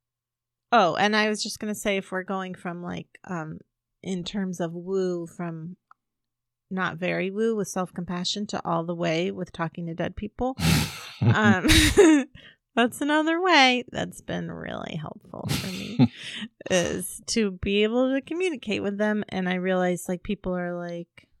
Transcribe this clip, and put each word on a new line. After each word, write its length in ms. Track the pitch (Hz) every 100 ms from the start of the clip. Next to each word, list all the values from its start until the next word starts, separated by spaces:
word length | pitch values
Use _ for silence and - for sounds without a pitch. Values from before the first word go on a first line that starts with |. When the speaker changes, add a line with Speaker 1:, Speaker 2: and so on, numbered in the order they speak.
| _ _ _ _ _ _ -
Speaker 1:
oh, 240 | 240 175 -
and 200 | 208 214
I 120 | 214
was 140 | 214
just 160 | 208 -
gonna 160 | 214
say, 220 | 202 214 196
if 160 | -
we're 100 | 185
going 300 | 180 190 185
from, 280 | 180 180 175
like, 360 | 175 180 - -
um, 340 | - 175 156 165 - _ _ _
in 220 | 190 185
terms 360 | 170 208 185 175
of 120 | 170
woo, 540 | 170 175 196 185 175 170
from 500 | - 170 165 165 180 _ _ _ _ _ _ _ _ -
not 260 | 185 180 160
very 340 | 180 170 185
woo 240 | 196 226 214
with 120 | 185
self-compassion 800 | 190 180 - 175 180 180 202 208
to 120 | -
all 200 | - 165
the 100 | 165
way 360 | 170 170 160 190
with 220 | 196 175
talking 340 | - 165 - 170
to 80 |
dead 220 | 170 175 -
people, 400 | 208 - 247 262
Speaker 2:
<laughs> 600 | 160 160 - - - -
Speaker 1:
um, 440 | - - 208 185 302 320 302 -
<laughs> 300 | 339 302 247 - - _ _ -
that's 240 | 240 -
another 400 | 285 302 311 330
way 440 | 370 311 262 247 -
that's 300 | - 180 -
been 300 | - 175 170
really 460 | 85 - - 50 151
helpful 500 | 156 - - - -
for 180 | - 196
me, 440 | 185 196 240 - - - -
Speaker 2:
<laughs> 320 | 208 - -
Speaker 1:
is 520 | 185 170 76 185 - -
to 260 | 233 202
be 300 | 180 202 202
able 300 | 214 240 262
to 60 | 269
communicate 640 | 262 330 370 262 208 202
with 160 | 196 202
them. 260 | 214 214 -
And 200 | 190 180
I 60 |
realize, 540 | 185 185 185 180 180 -
like, 140 | 175
people 320 | - 196 185 180
are 200 | 175 175
like, 520 | 175 170 170 - _ _